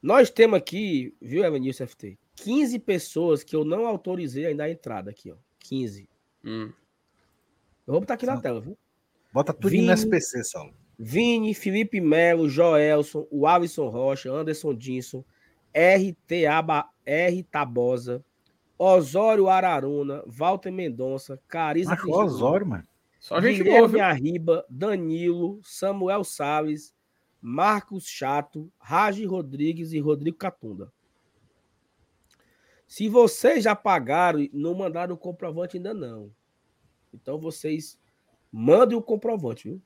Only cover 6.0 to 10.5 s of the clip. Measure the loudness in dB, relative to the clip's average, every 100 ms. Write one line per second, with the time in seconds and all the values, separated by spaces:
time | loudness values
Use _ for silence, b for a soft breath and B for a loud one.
6 | -20 _ _ _ -14 -12 -12 -16 _ _
7 | _ _ _ _ _ _ _ _ -4 -4
8 | -2 -4 -4 -4 -6 -8 -10 -18 _ _
9 | _ _ _ -2 -2 -2 0 2 4 4
10 | 4 0 -2 -8 -10